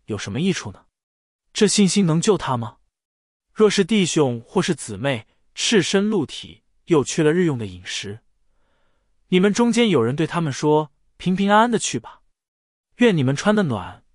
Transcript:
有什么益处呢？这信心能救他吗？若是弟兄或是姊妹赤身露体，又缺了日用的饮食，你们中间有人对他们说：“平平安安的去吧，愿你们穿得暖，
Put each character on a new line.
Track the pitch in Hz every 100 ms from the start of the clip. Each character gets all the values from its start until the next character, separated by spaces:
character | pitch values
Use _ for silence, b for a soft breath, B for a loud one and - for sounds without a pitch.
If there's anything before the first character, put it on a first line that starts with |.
| -
有 | 101
什 | -
么 | 127
益 | 190
处 | - 107
呢？ | - _ _ _ _ _ _ _
这 | - 202
信 | - 185
心 | 202 170
能 | 160
救 | 214 180
他 | - 123
吗？ | 110 _ _ _ _ _ _ _ _
若 | - 208
是 | -
弟 | 175 214
兄 | 165 160 135 117 -
或 | 190
是 | 180
姊 | 147 - 98
妹 | 139 117 - _ _
赤 | - - 214
身 | - 196 208
露 | 214 127
体， | - - - _ _ -
又 | 156
缺 | 123 -
了 | 151
日 | 175 170
用 | 127
的 | 104
饮 | 90 92
食， | - 101 107 _ _ _ _ _ _ _ _ _ _ -
你 | 185
们 | 208
中 | 202 240
间 | 226 233
有 | 147
人 | 113 147
对 | 156
他 | 170
们 | 156
说 | 123 151 151 151 _ _ _
：“平 | 175 185
平 | 196
安 | 208
安 | 240
的 | 214
去 | - 160
吧， | - - _ _ _ _ _ _ _ -
愿 | 240 165
你 |
们 | 127 143
穿 | 208 214
得 |
暖， | 165 104 87 - _